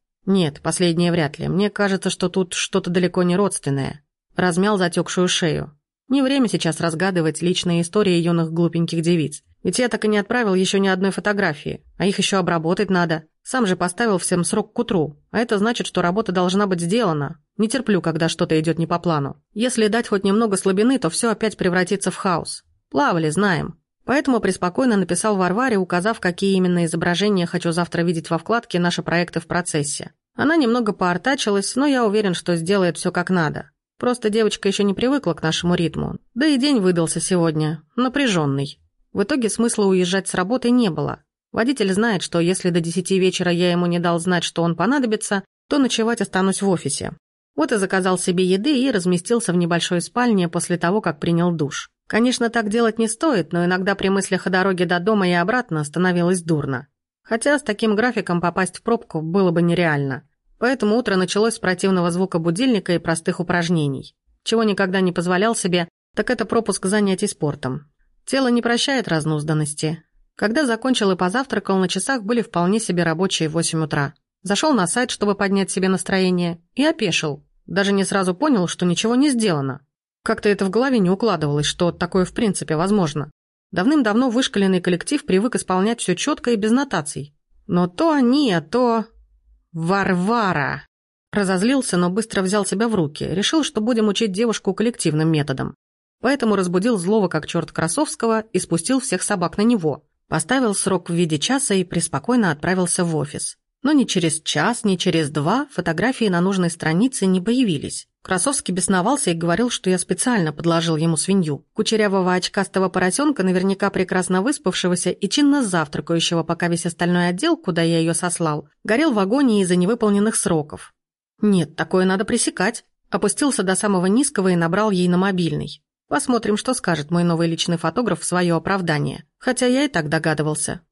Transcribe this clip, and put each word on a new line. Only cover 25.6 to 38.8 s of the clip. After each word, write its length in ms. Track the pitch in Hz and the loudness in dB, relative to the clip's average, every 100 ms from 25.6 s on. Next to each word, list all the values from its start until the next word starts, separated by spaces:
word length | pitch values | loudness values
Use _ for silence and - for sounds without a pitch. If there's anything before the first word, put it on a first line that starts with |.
| 262 202 | 0 0
указав, 420 | 185 180 202 220 | 0 0 0 -2
какие 380 | 180 175 196 190 | -4 0 0 2
именно 300 | 185 175 170 | 2 2 0
изображения 600 | 170 180 170 208 196 170 | 0 -2 0 0 0 0
хочу 240 | 170 170 | -2 -2
завтра 320 | 165 170 170 | -2 -2 -2
видеть 280 | 170 165 151 | 0 -2 -2
во 80 | 165 | -4
вкладке 420 | - 233 - 175 | -2 -2 -2 -2
"Наши 240 | 175 - | 0 -2
проекты 340 | - 170 170 165 | -2 -2 -2 -6
в 80 | - | -4
процессе". 640 | 175 175 156 147 - - - _ | -4 -2 -4 -4 -8 -12 -18 _
Она 220 | - 254 330 | -2 2 2
немного 360 | 233 247 214 | 2 2 0
поортачилась, 840 | 185 180 175 - 285 220 202 196 247 | 0 0 0 0 -2 0 0 0 0
но 100 | 285 | 2
я 180 | 262 | 2
уверен, 300 | 220 214 208 | 2 2 0
что 220 | 170 - 170 | -2 -2 -2
сделает 400 | 165 202 180 - | 0 2 2 0
всё 160 | 180 | -4
как 180 | 180 175 | -2 0
надо. 400 | 185 151 147 - _ _ - | 0 0 -4 -12 _ _ -6
Просто 300 | 247 247 214 | -2 -2 0
девочка 360 | 214 214 - 196 | 2 0 0 -2
ещё 160 | 196 | 0
не 120 | 202 | 0
привыкла 400 | 190 247 277 170 | 2 0 0 -2
к 80 | 160 | -2
нашему 320 | 160 - 175 | -2 0 0
ритму. 420 | 175 160 151 147 - _ | 0 0 -2 -6 -8 _
Да 140 | 233 311 | -2 2
и 100 | 269 | 2
день 240 | 294 254 | 2 4
выдался 400 | 185 175 160 165 | 2 2 0 -2
сегодня 640 | - 180 165 151 156 156 - - | 0 2 2 0 -2 -4 -6 -2
напряжённый. 840 | 254 285 262 180 147 139 139 - | -2 0 0 2 0 -2 -4 -10